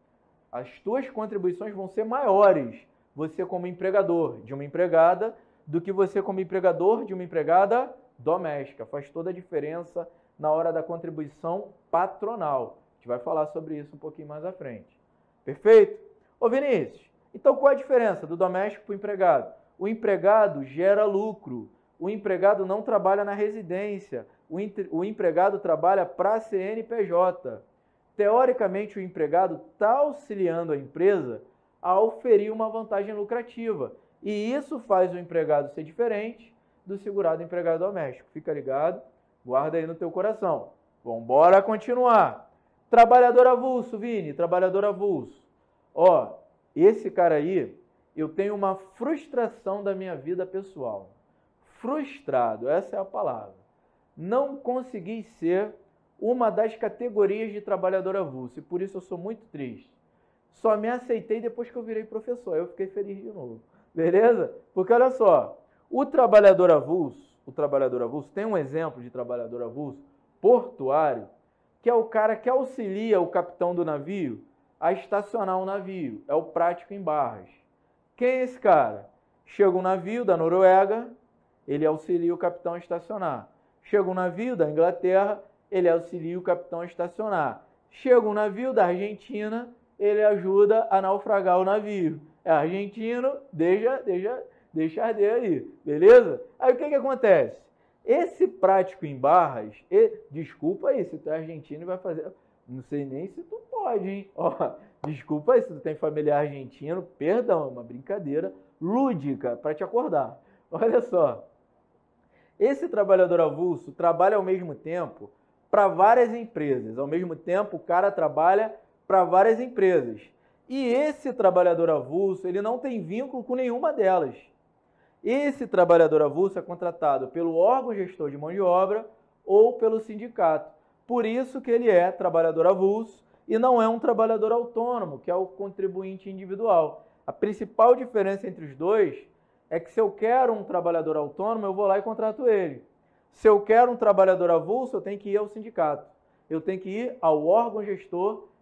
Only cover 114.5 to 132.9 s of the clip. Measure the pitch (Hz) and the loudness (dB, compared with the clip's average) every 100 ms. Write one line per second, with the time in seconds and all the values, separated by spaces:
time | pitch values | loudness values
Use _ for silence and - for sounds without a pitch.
114.5 | 190 170 143 156 175 151 - 104 _ _ | -4 -4 -12 -10 -8 -8 -12 -20 _ _
115.5 | _ _ 208 196 165 196 240 233 233 226 | _ _ 2 4 4 6 6 4 0 -10
116.5 | - 151 131 110 113 139 165 180 160 - | -6 -2 -2 -4 -8 -6 -4 -6 -8 -2
117.5 | 180 208 170 - 170 196 202 156 139 165 | -2 -2 -6 -2 2 2 0 -2 2 4
118.5 | 196 220 220 _ _ - 190 175 180 208 | 4 2 -6 _ _ 0 2 4 6 4
119.5 | 226 247 233 190 175 120 107 - _ _ | 4 -2 0 2 4 0 -6 -16 _ _
120.5 | _ - 262 262 240 302 294 269 240 196 | _ -10 -4 0 0 0 -2 -6 2 4
121.5 | 180 180 165 165 151 127 160 196 185 185 | 6 4 4 2 0 -2 -2 -2 -2 -4
122.5 | 185 208 247 262 233 160 208 262 254 226 | -4 -4 -4 -6 -8 -6 -8 -8 -10 -6
123.5 | 254 254 233 320 294 196 185 143 - _ | -4 -2 -2 -2 2 2 2 0 -6 _
124.5 | _ _ _ _ _ _ _ - 254 285 | _ _ _ _ _ _ _ -2 0 0
125.5 | 277 233 185 170 170 160 156 151 139 190 | -4 -2 2 6 6 6 4 2 2 -2
126.5 | 196 - 175 175 170 151 170 196 170 170 | -2 -10 -8 -8 -4 -2 -2 -4 -4 -2
127.5 | 160 190 262 247 208 180 - 151 139 151 | 2 4 2 0 -6 -8 -8 -10 -8 -10
128.5 | 185 190 180 190 208 220 _ _ _ - | -2 2 2 2 -2 -6 _ _ _ 2
129.5 | 196 226 247 220 220 220 214 233 - 175 | 6 6 4 0 0 -4 -12 -12 -2 0
130.5 | 156 - - _ _ - 240 220 233 254 | 0 -4 -18 _ _ -6 -2 -2 -2 -6
131.5 | 269 247 233 240 185 175 175 185 165 165 | -8 -2 0 4 4 4 0 -2 2 2
132.5 | 156 170 185 190 | 4 4 4 2